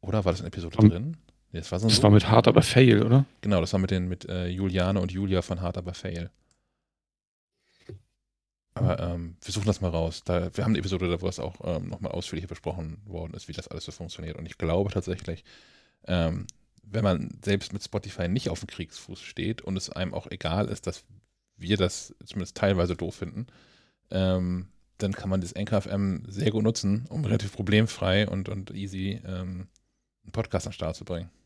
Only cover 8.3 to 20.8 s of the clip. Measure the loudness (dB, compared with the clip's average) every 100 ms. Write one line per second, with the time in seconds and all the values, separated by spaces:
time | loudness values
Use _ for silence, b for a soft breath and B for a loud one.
8.3 | _ _ _ _ 0 0 2 -2 -4 -8
9.3 | -12 -8 -2 0 2 0 0 -2 -4 -2
10.3 | -2 -2 -2 0 0 0 -2 0 -2 -4
11.3 | -6 -8 -8 -6 -4 -6 -8 -6 -6 -6
12.3 | -8 -8 -8 -8 -6 -8 -10 -12 -10 -10
13.3 | -12 -12 -14 -12 -12 -12 -14 -14 -12 -12
14.3 | -10 -12 -6 0 2 2 -2 -4 -6 -6
15.3 | -10 -12 b b b b b -2 0 2
16.3 | -2 -8 -16 _ _ -6 0 2 2 -2
17.3 | -8 0 0 0 -10 -6 -8 -8 -6 -2
18.3 | 0 -2 -6 -8 -10 -12 -12 -16 -16 -14
19.3 | -6 -6 -6 -6 -6 -6 -6 -4 -6 -8
20.3 | -8 -4 -2 -2 -4